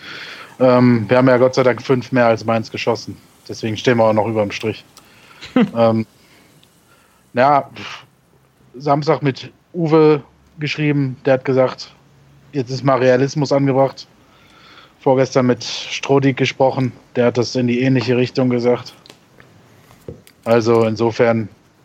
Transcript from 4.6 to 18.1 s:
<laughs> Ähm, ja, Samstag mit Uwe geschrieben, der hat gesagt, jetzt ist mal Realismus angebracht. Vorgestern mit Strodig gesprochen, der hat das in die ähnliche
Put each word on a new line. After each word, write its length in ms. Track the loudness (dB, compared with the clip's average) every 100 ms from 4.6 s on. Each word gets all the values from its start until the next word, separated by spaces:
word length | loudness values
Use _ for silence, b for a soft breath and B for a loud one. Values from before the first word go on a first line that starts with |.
| -8 -8 -14 -20 B B B B B
<laughs> 200 | -2 0 2
Ähm, 300 | 2 0 -4 _ b b b b _ _ b b b b _
ja, 340 | 0 2 2 0 -10 B B -20 _ _ _ _ _ _ -8
Samstag 460 | -2 0 0 0
mit 280 | -2 -4 -10 -20 _
Uwe 500 | -6 2 4 6 4 -2 _ _ -10
geschrieben, 560 | -8 -2 0 0 -2 -2
der 100 | 0
hat 100 | 0
gesagt, 480 | 2 0 0 -2 -18 _ _ _ _ _ _
jetzt 180 | -8 -6
ist 140 | -4
mal 140 | 0 2
Realismus 520 | 2 2 0 -2 -2
angebracht. 560 | 0 2 0 0 -4 -20 _ b b b b b b b _
Vorgestern 460 | 0 2 2 0 0
mit 180 | -2
Strodig 720 | -6 -12 -10 -8 0 2 2 0
gesprochen, 560 | -2 0 0 0 -4 -6 _ -2
der 100 | 0
hat 120 | 0
das 180 | -2 -2
in 100 | -2
die 140 | 0
ähnliche 360 | 0 0 0